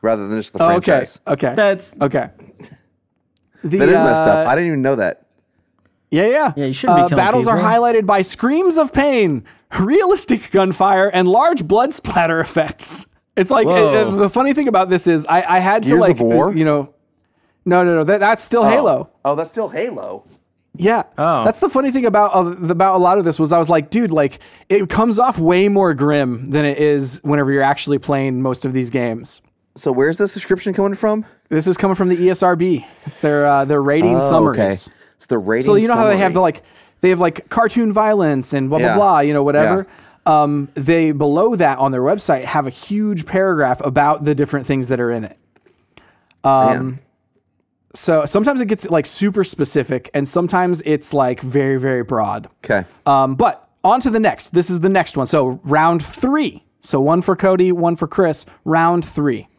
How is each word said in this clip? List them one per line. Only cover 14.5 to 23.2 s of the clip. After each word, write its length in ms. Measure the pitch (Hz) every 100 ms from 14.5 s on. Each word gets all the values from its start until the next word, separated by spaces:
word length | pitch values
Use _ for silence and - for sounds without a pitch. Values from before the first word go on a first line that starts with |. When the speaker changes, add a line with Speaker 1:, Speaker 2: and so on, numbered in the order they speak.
Speaker 2:
thing 140 | 277 277
about 220 | 202 185
this 160 | 180 175
is 180 | 165 151
I, 280 | 170 175 180
I 40 |
had 240 | 185 214
to, 60 | 208
Speaker 1:
Gears 120 | 156
Speaker 2:
like, 100 | 190
Speaker 1:
of 100 | 165
War? 280 | 117 117 156
Speaker 2:
uh, 20 |
you 140 | 180 156
know, 280 | 147 139 _ _ _ _ _ _ _ -
no, 180 | 180
no, 120 | 180 165
no, 80 |
that, 160 | 156 202
that's 240 | 202 226
still 200 | - 233
Speaker 1:
Oh. 60 | 214
Speaker 2:
Halo. 400 | 240 247 135 151 _ 139
Speaker 1:
Oh, 100 | 147
that's 140 | 165
still 200 | - 214
Halo. 540 | 147 226 151 95 98 _ _ _ _ _ -
Speaker 2:
Yeah. 280 | 180 226 - -
Speaker 3:
Oh. 260 | 156 151
Speaker 2:
That's 160 | 113 -
the 100 | 370
funny 220 | 262 277
thing 140 | 262 240
about, 300 | 208 208 190
uh, 340 | 175 180 170
about 260 | 175 190 185
a 40 |
lot 180 | 180
of 80 | 196